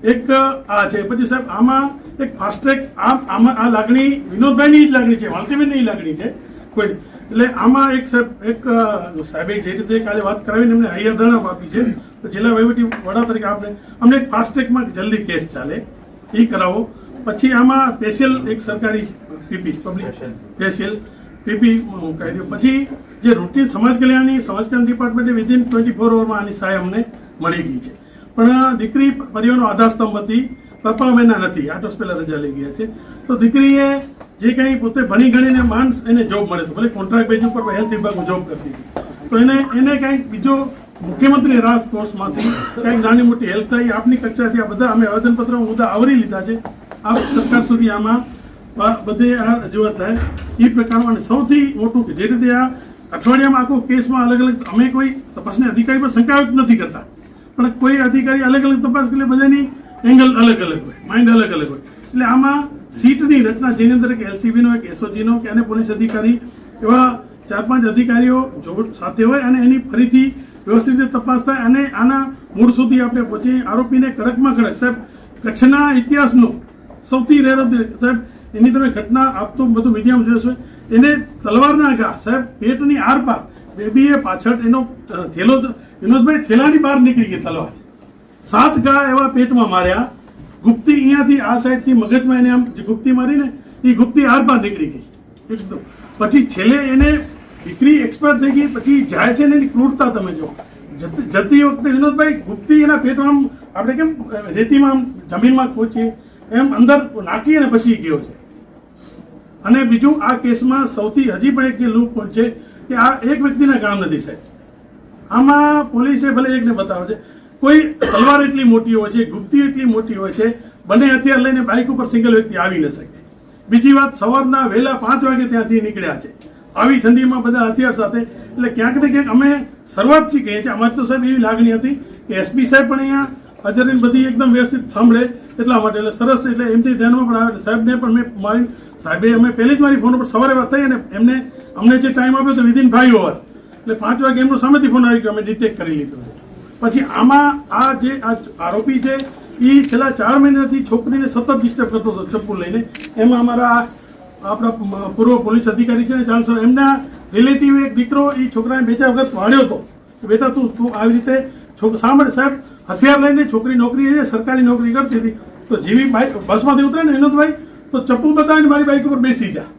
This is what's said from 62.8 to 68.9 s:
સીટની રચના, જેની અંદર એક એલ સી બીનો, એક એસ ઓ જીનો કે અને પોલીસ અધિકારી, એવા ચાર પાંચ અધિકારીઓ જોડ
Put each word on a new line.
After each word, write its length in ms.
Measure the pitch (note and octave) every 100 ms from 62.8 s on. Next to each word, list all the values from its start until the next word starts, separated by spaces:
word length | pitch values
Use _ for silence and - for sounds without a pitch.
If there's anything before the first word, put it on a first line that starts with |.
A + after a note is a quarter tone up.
| - A#3
સીટની 380 | A#3+ C#4+ D4 C#4+
રચના, 320 | A3 A3+ B3+
જેની 200 | A3+ A#3
અંદર 200 | B3 B3
એક 100 | A3+
એલ 180 | G3 G3
સી 120 | A#3
બીનો, 240 | A#3 A#3+ A#3
એક 100 | F3
એસ 180 | E3+
ઓ 40 | G#3+
જીનો 320 | G3+ A3 A#3
કે 100 | A3
અને 120 | A3+
પોલીસ 300 | A3 A3 A3
અધિકારી, 500 | G#3+ A3+ A3 A3 A#3+ - - - -
એવા 380 | A3 B3+ B3+ A#3 - - -
ચાર 120 | G3+
પાંચ 240 | G#3+ B3+ A3+
અધિકારીઓ 640 | A3+ A#3+ A#3+ B3+ B3+ C4 - D#3+
જોડ 280 | F#3+ A3+